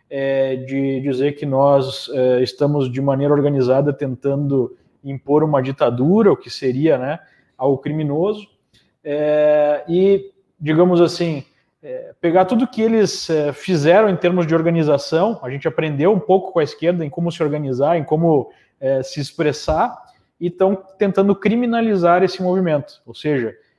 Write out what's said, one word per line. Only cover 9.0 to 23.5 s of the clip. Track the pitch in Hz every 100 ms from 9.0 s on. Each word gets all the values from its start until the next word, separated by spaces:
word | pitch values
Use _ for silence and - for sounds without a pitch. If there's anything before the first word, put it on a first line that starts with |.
é, | 151 147 151 151 151 151 147 147 -
e, | 175 196 196 - _ _ -
digamos | 151 160 180 175
assim, | 170 175 170 147 - _ _ _
é, | 147 127 - -
pegar | 170 180
tudo | 185 233 269
que | -
eles, | 220 220 196 - -
é, | 156 147
fizeram | 135 - 170 147 190 214
em |
termos | 180 175 180 160
de |
organização, | 165 165 170 151 143 - 160 214 220
a | 127
gente | 139 160
aprendeu | - 156 143 170
um | 208
pouco | 180 190 -
com | 170
a |
esquerda | 143 - 165 180
em | 147
como | 170 170
se | -
organizar, | 151 147 139 127 147 170
em |
como, | 135 156 170 147 - - _ -
é, | 135 135
se | 131 151
expressar, | 139 - 151 - - 156 233 - - _ _ -
e | 175
tão | 175 190 196
tentando | - - 202 190 202
criminalizar | 196 214 233 247 233 226 196 170 175
esse | 185 -
movimento. | 180 190 175 147 - -
Ou | -
seja, | - 151 139 110